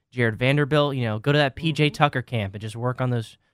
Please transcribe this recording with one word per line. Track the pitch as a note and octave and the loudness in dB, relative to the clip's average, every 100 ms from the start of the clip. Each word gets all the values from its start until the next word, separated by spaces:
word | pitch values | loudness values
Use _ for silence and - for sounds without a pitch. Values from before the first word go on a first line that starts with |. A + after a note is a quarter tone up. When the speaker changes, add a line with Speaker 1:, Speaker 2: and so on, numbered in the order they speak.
| _ | _
Speaker 1:
Jared | B2 A#2 G#2+ | 0 0 2
Vanderbilt, | B2+ C#3+ C#3 D3+ D3 C#3 | 2 2 2 2 2 0
you | |
know, | A2+ G#2+ | -2 -2
go | C#3+ | 2
to | D3 | 2
that | C#3 - | 2 0
P | D#3+ | -2
J | D3+ D3 | 0 0
Speaker 2:
Mm-hmm. | |
Speaker 1:
Tucker | - D3 B2+ | 2 0 0
camp | - B2 A#2 G2+ | -4 -4 -4 -6
and | |
just | A2 A#2 | -10 -6
work | B2 B2 | -6 -2
on | B2+ | -2
those | A#2+ A2 - _ | -2 -4 -14 _